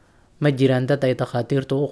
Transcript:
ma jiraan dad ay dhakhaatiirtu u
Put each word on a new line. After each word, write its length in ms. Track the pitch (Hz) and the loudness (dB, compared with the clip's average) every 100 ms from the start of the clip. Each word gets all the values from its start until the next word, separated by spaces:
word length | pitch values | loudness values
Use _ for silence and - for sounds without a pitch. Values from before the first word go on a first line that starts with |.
| _ _ _ - | _ _ _ -2
ma 120 | 143 | 0
jiraan 340 | 131 131 127 131 | 2 2 2 0
dad 160 | 143 | 0
ay 100 | 131 127 | 0 0
dhakhaatiirtu 600 | 123 123 117 139 131 135 | -2 -4 -2 -2 -2 -2
u 40 | 143 | -2